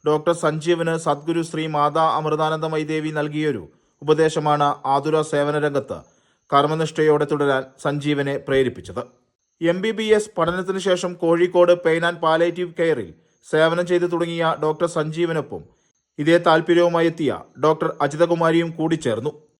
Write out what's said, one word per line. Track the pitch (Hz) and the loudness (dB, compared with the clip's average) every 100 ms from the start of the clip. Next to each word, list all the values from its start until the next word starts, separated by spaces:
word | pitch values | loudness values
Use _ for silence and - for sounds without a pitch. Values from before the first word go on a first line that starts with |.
| 151 | 0
ഡോക്ടർ | 151 147 | 0 0
സഞ്ജീവന് | 165 156 156 156 170 165 165 | 0 -2 -2 -2 0 0 -2
സദ്ഗുരു | 165 147 151 170 | -2 -4 -2 -4
ശ്രീ | 160 156 156 | -4 -6 -4
മാതാ | 147 147 156 160 | 0 0 2 0
അമൃതാനന്ദമയി | 131 156 151 156 160 160 156 | 0 -2 -2 -2 -2 -4 -4
ദേവി | 156 156 156 | -4 -4 -4
നൽകിയൊരു | 156 151 151 156 120 82 _ _ _ | -4 -4 -2 -4 -4 -10 _ _ _
ഉപദേശമാണ് | 143 156 156 156 151 147 143 131 131 | 0 2 2 2 0 2 2 0 0
ആതുര | 139 147 156 | 0 2 0
സേവന | 151 147 143 147 | 0 -2 0 0
രംഗത്ത് | 147 139 - 82 - _ _ _ _ | -2 -2 -6 -12 -14 _ _ _ _
കർമ്മനിഷ്ഠയോടെ | 143 147 156 156 - 156 147 143 | 2 2 -2 -4 0 2 2 0
തുടരാൻ | 147 143 135 131 _ | 0 0 0 -4 _
സഞ്ജീവനെ | 151 147 147 143 139 139 | -6 -4 -2 -2 -2 -6
പ്രേരിപ്പിച്ചത്. | - 135 127 123 - 92 - _ _ _ _ _ | 0 0 0 -4 -12 -12 -12 _ _ _ _ _
എം | 165 185 | -2 0
ബി | 214 | -2
ബി | 214 | -4
എസ് | 220 214 208 | 2 2 2
പഠനത്തിന് | - 165 180 185 190 | -2 -2 -2 -4 -4
ശേഷം | 185 180 180 | 0 0 -2
കോഴിക്കോട് | 175 170 170 180 180 175 | -2 0 2 4 4 6
പെയിൻ | 175 165 165 175 | 4 2 0 -2
ആൻഡ് | 170 | 0
പാലിയേറ്റീവ് | 160 160 170 170 175 | 0 2 2 0 -8
കെയറിൽ | 170 165 139 90 - _ _ - | -2 0 0 -6 -16 _ _ -4
സേവനം | 156 160 170 175 | 2 2 2 0
ചെയ്തു | 175 175 | 0 0
തുടങ്ങിയ | 170 170 170 165 156 | -2 -2 0 -2 0
ഡോക്ടർ | 156 156 170 | -2 -2 -2
സഞ്ജീവനൊപ്പം | 165 151 156 170 160 123 92 - _ _ _ _ - | -2 -4 -2 -2 -2 -6 -12 -16 _ _ _ _ -4
ഇതേ | 147 170 | 2 4
താല്പര്യവുമായി | 170 165 170 170 175 170 165 | 4 2 4 4 4 2 0
എത്തിയ | 165 143 90 - - | 0 -2 -4 -10 -2
ഡോക്ടർ | 147 160 165 - | 0 2 -2 -2
അജിതകുമാരിയും | 143 151 170 170 165 165 170 | -4 0 2 2 2 2 0
കൂടി | 165 160 160 | -4 -2 -2
ചേർന്നു. | 131 110 113 - _ | -2 -4 -6 -10 _